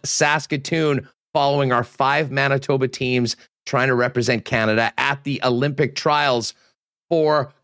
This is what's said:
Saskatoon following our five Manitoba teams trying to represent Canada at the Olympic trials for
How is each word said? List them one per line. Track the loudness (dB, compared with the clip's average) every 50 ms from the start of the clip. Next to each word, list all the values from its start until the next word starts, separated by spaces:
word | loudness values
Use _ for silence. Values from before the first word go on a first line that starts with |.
| -4
Saskatoon | -4 -2 0 2 2 2 0 -2 -4 -6 -6 -4 -2 -2 0 0 0 0 0 -2 -6 _ _ _ _ -2
following | 0 2 2 2 2 2 2 2
our | 0 0
five | -2 -2 -2 0 2 2 0 0 -2
Manitoba | 0 0 0 2 0 0 0 0 0 0 0 -2
teams | -4 -4 -2 0 0 0 0 0 -2 -6 -12 _ _ _ -10
trying | -4 -2 0 2 2
to | 2
represent | 2 0 0 0 -2 -2 0 0 -2 -2
Canada | -2 -2 0 0 2 2 2 0 0 0
at | 0 -2 -2 -2 -2 -4
the | -6 -6 -2 0
Olympic | 0 0 0 0 -2 -2 -2 -2 -2 -4
trials | -4 -2 0 0 2 2 2 0 0 -2 -4 -8 _ _ _ _ _ _ _ _ _ _ -2
for | 0 2 2 2 2 2 0 -2 _ _